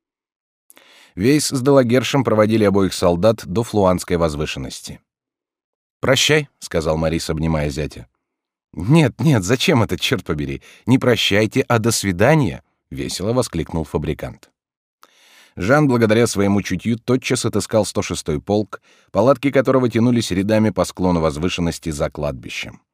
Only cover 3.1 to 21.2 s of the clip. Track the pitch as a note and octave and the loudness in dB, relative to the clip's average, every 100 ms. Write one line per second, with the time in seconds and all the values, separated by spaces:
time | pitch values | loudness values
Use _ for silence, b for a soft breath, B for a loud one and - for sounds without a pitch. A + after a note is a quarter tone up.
3.1 | F2 G#2+ A2+ - F#2 - G#2 F#2 F2+ - | 2 2 0 -2 -4 -2 2 2 2 -2
4.1 | F2 E2 D2 D2+ C#2+ C2 - - - _ | -2 0 -2 -6 -8 -12 -12 -16 -18 _
5.1 | _ _ _ _ _ _ _ _ _ B2 | _ _ _ _ _ _ _ _ _ 0
6.1 | C#3 - D3+ C#3+ _ - E2+ D#2 D#2 D#2+ | 2 2 0 -2 _ -8 -4 -2 0 0
7.1 | D#2+ - D#2+ D#2+ D#2 D2+ C#2 C#2+ - - | -2 -4 -2 -2 0 -2 -4 -8 -10 -20
8.1 | _ _ _ _ _ _ - F#2+ E3 C#3 | _ _ _ _ _ _ -6 2 4 2
9.1 | - D#3 A#2+ F2+ C3 - C3+ F#2+ F2+ - | 0 2 2 2 0 2 2 0 -2 -4
10.1 | G#2+ - D2+ C#2 C2+ B B B C3 B2 | -4 -4 -6 -6 -10 B B B 2 2
11.1 | A2+ - G2 A2 C3 - A#2+ A2+ - G2 | 0 2 2 0 0 0 0 0 -2 -2
12.1 | F2 A#2+ D#3+ G#2 B1+ - _ - C2+ B1+ | 2 4 4 2 -4 -14 _ -14 -10 -8
13.1 | - G2 B2 A2+ D#2+ D2+ E2 D2+ D#2+ D2+ | -6 -4 -2 -2 -4 -4 -6 -4 -4 -4
14.1 | D2 C2 - _ _ _ _ _ _ _ | -6 -8 -14 _ _ _ _ _ _ _
15.1 | b b b b b F#2 D3 D3+ A#2+ A2 | b b b b b 2 4 4 4 4
16.1 | A2 A#2 G2 G2+ G2+ - F#2 A2 A#2 - | 4 2 2 0 0 -2 -4 -4 -4 -2
17.1 | B2+ - B2+ A2+ G#2+ - A2 G2 G#2 - | -2 0 -2 -2 -4 0 0 0 -2 -4
18.1 | E2+ - D2+ - G#2 G2+ - b b b | -6 -4 -4 0 -2 -2 -8 b b b
19.1 | G2 A#2+ C#3 C#3+ C3+ C3 C3 B2+ A2+ A#2+ | -2 0 0 0 2 2 2 2 2 2
20.1 | A#2+ - F2+ G2 G#2+ G#2+ F#2 F2+ - F#2 | 2 0 -2 0 2 2 0 -2 -2 0
21.1 | F2 | 2